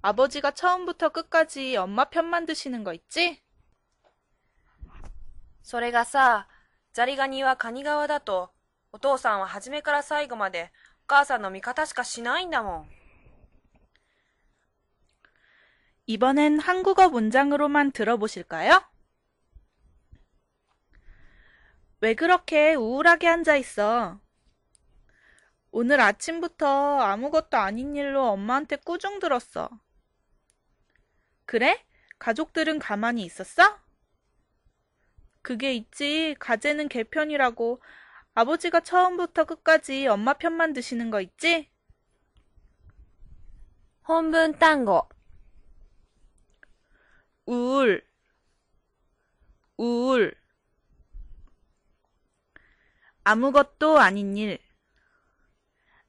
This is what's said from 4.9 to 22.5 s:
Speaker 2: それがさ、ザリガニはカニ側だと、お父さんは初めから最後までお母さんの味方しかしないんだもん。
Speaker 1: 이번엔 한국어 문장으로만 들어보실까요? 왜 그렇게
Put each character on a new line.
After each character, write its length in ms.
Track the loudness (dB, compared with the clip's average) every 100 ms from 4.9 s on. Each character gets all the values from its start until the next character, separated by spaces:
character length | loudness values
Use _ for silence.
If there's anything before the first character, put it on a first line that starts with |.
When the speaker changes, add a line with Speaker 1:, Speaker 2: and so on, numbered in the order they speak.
| -18 -18 -16 -18 -18 -20 _
Speaker 2:
そ 180 | -12 -6
れ 100 | 0
が 140 | 0
さ、 420 | 0 4 4 4 -2 _ _ _ _
ザ 120 | -2
リ 120 | -2 0
ガ 100 | -4
ニ 160 | 0
は 140 | 0 0
カ 160 | -4
ニ 100 | -6
側 240 | -4 -2 -2
だ 140 | -4
と、 320 | -4 -6 -6 _ _ _ _
お 80 | -4
父 180 | 0 0
さ 160 | 0
ん 60 | -2
は 80 | -4
初 200 | -8 -10
め 140 | -8
か 80 | -2
ら 140 | -2
最 240 | -2 -6 -4
後 80 | -6
ま 120 | -6
で 220 | -6 -10 _ _ _
お 40 | 2
母 160 | 2
さ 140 | 4 -2
ん 40 |
の 80 | -4
味 100 | -8
方 260 | -8 -6 -4
し 60 |
か 120 | -6
し 180 | -8 -8
な 160 | -4 -4
い 80 | -2
ん 40 |
だ 120 | -4
も 200 | -4 -10
ん。 60 | -14 -20 _ _ -20 _ _ _ _ _ _ _ _ _ _ _ _ _ _ _ _ _ _ _ _ _ _ _ _ _ _ _ -8
Speaker 1:
이번엔 540 | 0 2 4 4 2
한국어 480 | 0 0 2 6 6
문장으로만 840 | 4 2 2 2 2 2 2 0
들어보실까요? 920 | -2 -2 -2 -2 -8 -10 -4 4 4 4 _ _ _ _ _ _ -20 _ _ _ _ _ -20 _ _ _ _ _ _ _ _ -20 -20 -20 _ _ _ _ _ _ _
왜 140 | -2
그렇게 640 | 0 2 2 2